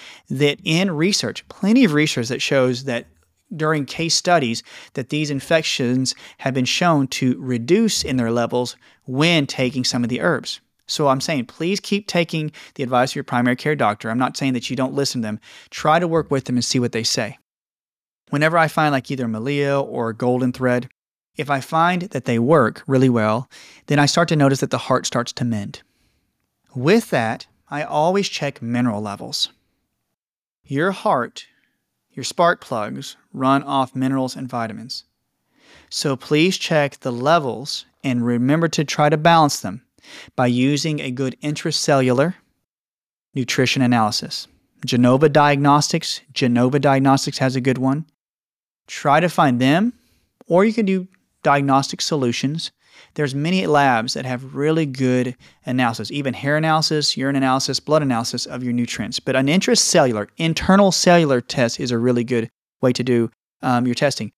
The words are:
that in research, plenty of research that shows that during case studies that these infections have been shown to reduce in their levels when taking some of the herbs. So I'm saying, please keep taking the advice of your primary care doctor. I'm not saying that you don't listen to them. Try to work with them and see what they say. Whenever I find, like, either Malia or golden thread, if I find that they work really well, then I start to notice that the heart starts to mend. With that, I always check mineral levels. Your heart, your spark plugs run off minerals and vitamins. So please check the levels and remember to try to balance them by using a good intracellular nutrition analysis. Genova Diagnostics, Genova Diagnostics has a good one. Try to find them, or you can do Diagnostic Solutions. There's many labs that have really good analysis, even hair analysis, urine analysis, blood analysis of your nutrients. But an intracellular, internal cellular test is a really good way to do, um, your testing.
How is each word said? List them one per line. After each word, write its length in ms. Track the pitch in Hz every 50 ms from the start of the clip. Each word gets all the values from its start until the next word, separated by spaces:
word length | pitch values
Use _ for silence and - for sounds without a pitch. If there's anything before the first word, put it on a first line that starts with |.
| - - - - _ _
that 300 | - 131 147 143 143 - -
in 280 | 156 160 170 196 196
research, 540 | 165 147 165 202 202 - - 107 92 - - _
plenty 340 | - - - 202 226 269 254
of 100 | 175 147
research 360 | 151 156 151 - 131 117 120
that 120 | 123 123
shows 440 | - - 147 135 127 127 123 123 135
that 220 | 135 120 117 - - _ _ _ _ _ _ _ _ 202
during 300 | 151 156 156 160 151 135
case 300 | - - - 165 165 -
studies 480 | - - 180 175 165 135 113 117 - - - - - - - _
that 160 | 143 120 -
these 200 | 151 151 156 143
infections 840 | 143 135 - - 165 160 160 - - - 131 120 127 131 131 - - - - - -
have 160 | _ - 143 131
been 120 | 131 127
shown 420 | - - - 180 175 160 143 135
to 300 | 135 - - 135 127 123
reduce 640 | - 135 127 123 117 117 120 175 220 226 208 - -
in 140 | - 156 135
their 160 | 127 117 113
levels 460 | 117 120 117 113 127 123 123 120 - - _ _ _ _ _
when 420 | - 127 135 156 170 170 156 139
taking 380 | - - - 131 123 - 127 123
some 200 | - - 123 120
of 60 | 113
the 120 | 123 -
herbs. 400 | 175 175 151 120 - - - - _ _ _ _ _
So 200 | - - - 151
I'm 140 | 139 131 135
saying, 240 | - - 160 131 117
please 340 | - - - 160 180 202 196
keep 280 | - - 202 202 202
taking 440 | - - 175 170 - - 160 156 147 - - - - _
the 80 | - 131
advice 280 | 120 131 123 127 127
of 40 | -
your 80 | 143 131
primary 320 | - 127 120 123 123 127
care 200 | - - 147 156
doctor. 320 | - 123 104 104 - -
I'm 120 | 113 113 123
not 180 | 131 127 -
saying 160 | - 147 135 127
that 160 | 120 - -
you 60 | 131
don't 180 | 123 127 131 139
listen 260 | 139 139 - - 127
to 80 | 110
them. 120 | 107 107 104 - - - - - _
Try 260 | - - - 156 156
to 100 | 170 180
work 220 | 165 165 160 147 -
with 160 | 143 135 -
them 120 | - 123
and 60 | 123 120
see 160 | - - 131
what 120 | 120 117
they 100 | - 113
say. 380 | 110 - - 131 110 104 - - _ _ _ _ _ _ _ _ _ _ _ _ _ _ _ _ _ _
Whenever 260 | 143 143 156 160 170
I 120 | 170 160
find, 240 | 147 - 160 151 151
like, 180 | 143 131 120 -
either 180 | 143 131 123
Malia 520 | 113 110 107 113 139 143 143 143 139 139 139
or 340 | 135 113 120 127 117 113 113
golden 380 | 113 127 123 127 127 131 127
thread, 360 | 123 - 127 127 123 123 123 - _ _ _ _ _ _ _ _ _
if 120 | - 143 143
I 100 | 143 135
find 440 | 123 - 160 160 170 175 180 180 180
that 220 | 208 - 131 -
they 120 | - 120
work 460 | 117 117 135 165 147 117 107 - - -
really 240 | - 135 127 131 131
well, 400 | 120 113 107 107 107 123 131 - - - - - - - _
then 100 | - 147
I 80 | 147 147
start 220 | 139 - 175 170 -
to 60 | 165
notice 240 | 151 139 135 135 127
that 100 | 143 -
the 80 | -
heart 300 | 117 - - 131 123 -
starts 240 | - - 120 117 - -
to 120 | - 123
mend. 360 | 120 113 104 101 - - - _ _ _ _ _ _ _ _ _ _ _ _ _ _ _ _ _ _ -
With 340 | 127 123 160 208 233 220 -
that, 380 | 175 131 113 110 127 - - - _ _ _ _
I 100 | 147 147
always 480 | 151 - 151 151 156 175 185 202 190 -
check 320 | - - 151 143 - -
mineral 400 | 120 117 120 123 123 120 104 104
levels. 480 | 107 104 101 - - 120 147 - - - _ _ _ _ _ _ _ _ _ _ _ _ _ _ _ _ _ _ _ _ _ _ _
Your 260 | - 139 139 165 196
heart, 560 | 190 - - 214 170 127 117 - - - - _ _ _ _ _ _ _ _ _ _ _ _ _
your 120 | _ 143 127
spark 380 | - - - 170 170 175 -
plugs 560 | - - 131 110 104 113 131 135 139 - - - _ _ -
run 300 | 135 131 131 139 139 135
off 320 | 139 143 135 131 123 -
minerals 400 | 131 131 131 135 135 131 127 -
and 120 | 151 135
vitamins. 560 | 123 131 120 113 110 104 110 113 127 - - - _ _ _ _ _ _ _ _ _ _ _ _ _ - - _ _
So 260 | - - - 147 135
please 440 | 123 - - 151 151 165 190 185 -
check 400 | - - 170 151 143 139 - -
the 120 | - 135
levels 760 | 120 120 127 147 170 170 143 123 104 107 143 - - - - _ _ _ -
and 200 | 139 123 120 117
remember 440 | 120 120 120 123 135 151 165 165
to 180 | 160 - - 151
try 240 | - - - 151 151
to 80 | 156
balance 440 | 151 151 170 165 160 156 143 - -
them 200 | - 98 92 - - _ _ _ _ - - - - - _
by 100 | - 127
using 540 | 123 120 123 127 139 147 139 156 160 151 143
a 100 | 147 135
good 260 | 123 135 135 131 117 -
intracellular 920 | - 147 147 - - 165 147 - - - 143 135 131 127 123 127 147 175 - - _ _ _ _ _ _ _ _ _ _ _ _ _ _ _ _ _ _ _
nutrition 480 | 139 120 - - - 131 123 - 135
analysis. 640 | 127 120 123 117 110 104 104 - 165 170 - - - - _ _ _ _ _ _ 123
Genova 420 | 123 127 120 123 123 127 135 160
Diagnostics, 920 | 151 143 151 143 147 143 139 143 143 143 147 147 - - 165 - - - - - _
Genova 460 | - - 139 120 120 120 127 127 123
Diagnostics 640 | 147 135 143 135 135 135 139 135 131 - 147 - -
has 160 | 135 131 127
a 60 | 131
good 180 | 123 135 123 120
one. 260 | 127 131 139 156 160 - _ _ _ _ _ _ _ _ _ _ _ _ _ _ _
Try 340 | - - - - 147 139 156
to 100 | 175 170
find 300 | - - 160 135 123 120
them, 340 | 127 131 151 180 214 247 - _ _ _ _ _ _ _ _ _ -
or 180 | - 170 180 202
you 100 | 226 214
can 120 | 233 214
do 220 | 190 190 185 180 - _ _ _ _ _ _
Diagnostic 600 | - 151 139 143 139 139 135 135 139 - - -
Solutions. 680 | - - 165 147 127 120 117 - - 135 156 165 - - - _ _ _ _ - - _ _
There's 180 | - 147 135 131
many 320 | 143 147 170 185 185 -
labs 480 | - 147 143 143 131 123 113 110 127 -
that 140 | - 127
have 260 | 127 127 123 135 131 143
really 320 | 135 143 156 160 165 156
good 500 | 139 127 131 131 127 127 127 123 120 120 - - - _ _ _
analysis, 460 | 143 131 127 127 117 113 - 104 -
even 240 | - 143 139 135 -
hair 200 | - - 139 147
analysis, 640 | 156 160 160 156 160 156 - 156 151 143 - -
urine 180 | - 131 139 143
analysis, 440 | 135 135 131 127 135 - - 131 -
blood 240 | - - 151 156 147
analysis 420 | 135 120 113 117 - - 120 -
of 180 | - 139 123 127
your 100 | 123 120
nutrients. 460 | 120 120 - - - 107 - - -
But 160 | - 139 127
an 120 | 131 135
intracellular, 800 | 139 160 190 - 254 240 - - - - 170 143 127 113 104 104 - _
internal 540 | - 165 165 156 - - - 185 202 202 190
cellular 500 | 165 - - 185 175 175 160 143 131 123
test 380 | - - - 143 120 117 - -
is 100 | 147 120
a 80 | 123
really 260 | 113 120 127 123 120 113
good 240 | 117 127 113 110 - - _ _ _ _ _
way 140 | - 127 123
to 100 | - 123
do, 280 | 127 120 117 117 117 - _ _ _ _ _ -
um, 240 | 135 123 120 127
your 80 | 123 120
testing. 360 | - 147 143 - - 110 98 -